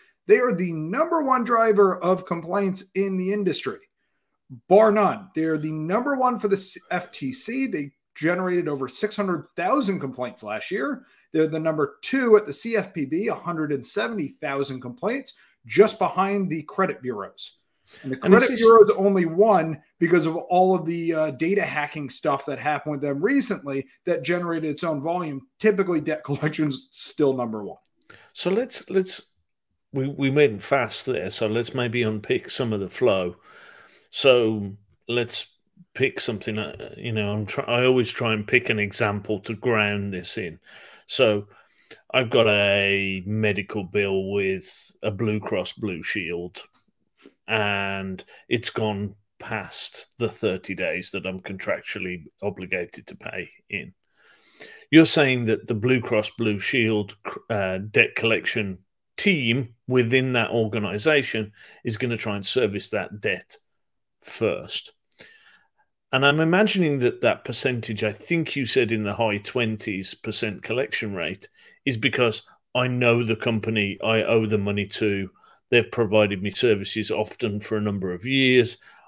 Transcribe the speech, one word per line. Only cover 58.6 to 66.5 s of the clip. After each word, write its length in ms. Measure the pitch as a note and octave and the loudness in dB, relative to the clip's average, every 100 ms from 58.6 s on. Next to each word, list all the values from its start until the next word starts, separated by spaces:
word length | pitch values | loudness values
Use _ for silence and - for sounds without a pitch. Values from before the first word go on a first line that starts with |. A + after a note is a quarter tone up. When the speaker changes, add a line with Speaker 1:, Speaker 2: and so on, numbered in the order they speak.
| G2 F#2 _ _ _ - | -4 -8 _ _ _ -2
Speaker 2:
team 580 | G#3 E3 A#2 B2 B2 _ - | 2 2 2 0 -2 _ 0
within 440 | B2+ A2+ C3 C3 | 2 4 2 2
that 180 | B2 A2 | 0 0
organization 1000 | A#2 A2 A2 G#2 G#2 D3+ D3+ A#2+ A2+ G#2 - - - | 0 0 -2 -4 -2 2 2 2 -4 -6 -10 -20 -12
is 140 | - A2 | -8 -4
gonna 180 | B2 A2+ | -4 -4
try 220 | A2 G2+ | -6 -6
and 80 | G2 | -2
service 440 | B2+ A2 G2+ - | 0 0 0 -4
that 280 | G#2 - G#2 | -6 -6 -6
debt 380 | A2 F2+ - - _ _ _ _ _ _ | -4 -4 -8 -20 _ _ _ _ _ _
first. 720 | - - A2 - - - - _ _ - - - _ _ _ _ _ _ _ | -12 -2 -2 -2 -6 -8 -10 _ _ -20 -20 -20 _ _ _ _ _ _ _
And 120 | C3 C#3 | 2 4
I'm 140 | D3+ | 4
imagining 600 | D#3+ | 4